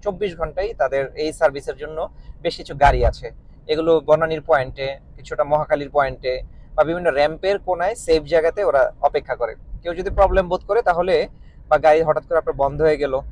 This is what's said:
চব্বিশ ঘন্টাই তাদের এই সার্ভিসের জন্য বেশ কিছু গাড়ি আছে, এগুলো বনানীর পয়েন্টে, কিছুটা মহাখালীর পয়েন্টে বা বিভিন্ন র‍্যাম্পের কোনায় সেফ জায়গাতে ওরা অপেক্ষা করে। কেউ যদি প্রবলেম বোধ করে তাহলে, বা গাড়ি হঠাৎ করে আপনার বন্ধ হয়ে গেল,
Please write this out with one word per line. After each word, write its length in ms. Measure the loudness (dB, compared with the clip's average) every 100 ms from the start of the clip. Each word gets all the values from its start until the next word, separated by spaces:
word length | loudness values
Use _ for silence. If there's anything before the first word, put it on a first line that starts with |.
চব্বিশ 340 | -6 -4 -6 -6
ঘন্টাই 380 | -6 -6 -6
তাদের 420 | -2 -2 0 -4 -6
এই 160 | -6
সার্ভিসের 440 | 0 0 0 -8 -10
জন্য 320 | -10 -8 -10 -10 -18 -8
বেশ 140 | -6 -6
কিছু 180 | -10
গাড়ি 300 | 2 4 4
আছে, 260 | 0 -2 -12 -18 -20 -18 -4
এগুলো 340 | 0 2 2
বনানীর 400 | 4 2 2 -2
পয়েন্টে, 560 | 0 0 0 -6 -8 -8 -16 -20
কিছুটা 280 | -8 -4
মহাখালীর 460 | 0 0 0 -2 0
পয়েন্টে 520 | 0 0 -2 -6 -6 -8 -18 -6
বা 100 | 0
বিভিন্ন 260 | 0 2 0
র‍্যাম্পের 480 | 2 0 0 -2 -2
কোনায় 360 | -2 -2 -2
সেফ 280 | -4 0 0
জায়গাতে 420 | 2 2 2 0
ওরা 280 | 0 2 2 2
অপেক্ষা 360 | 0 0 -4 -6
করে। 180 | -6 -8 -14 -12
কেউ 120 | -8
যদি 160 | -6 -4
প্রবলেম 380 | 2 4 4 0
বোধ 140 | -4
করে 180 | 0 0
তাহলে, 460 | 2 0 2 0 0 -8 -20 -20 0
বা 100 | 4
গাড়ি 240 | 6 4
হঠাৎ 240 | 4 0 0
করে 120 | -2
আপনার 180 | -2 -2
বন্ধ 260 | -2 2
হয়ে 140 | 2 2
গেল, 240 | -2 -4 -6